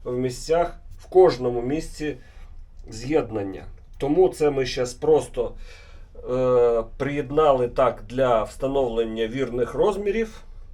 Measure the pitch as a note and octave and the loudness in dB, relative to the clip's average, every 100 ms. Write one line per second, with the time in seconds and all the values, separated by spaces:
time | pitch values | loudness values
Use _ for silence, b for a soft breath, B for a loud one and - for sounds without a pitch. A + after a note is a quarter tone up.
0 | C3 B2 B2+ B2+ - E3 F3 - - - | -6 -4 -4 -4 0 0 0 -4 -18 -18
1 | - F#3 F3+ B2+ B2 A#2+ B2 D#3 D#3+ - | 2 6 6 6 -2 -2 -2 -4 -6 -8
2 | D3+ C#3 b b b b - - - A2+ | -8 -8 b b b b -18 -18 -16 -12
3 | B2 D3+ G#2 G#2+ G2 F#2 - - - - | 0 0 0 -4 -6 -8 -14 -18 -18 -6
4 | C3+ D#3+ F#3 - D3+ C3+ B2+ - B2+ - | 0 4 4 4 2 2 -2 -2 -4 -2
5 | D3 D3+ A#2+ - A2+ - B B B B | 4 4 4 -4 -4 -6 B B B B
6 | B - A2+ B2+ B2+ B2 A#2+ A#2 A2 - | B -14 -4 0 4 4 4 2 -2 -4
7 | C#3 C#3+ B2+ D3 D3+ C3 B2 - B2 - | -4 -4 -2 4 4 4 2 2 0 0
8 | G#2 B2+ B2+ A2+ G2+ - C3 C#3 B2+ A2+ | -8 0 2 2 0 -4 -2 0 0 0
9 | A2+ A2+ A2 C3 B2 B2 A#2 C3 G3 G3 | -2 -2 -4 -2 -4 -2 -4 0 0 0
10 | G3+ G#3+ A3 - - - - | -2 -2 -4 -8 -16 -16 -16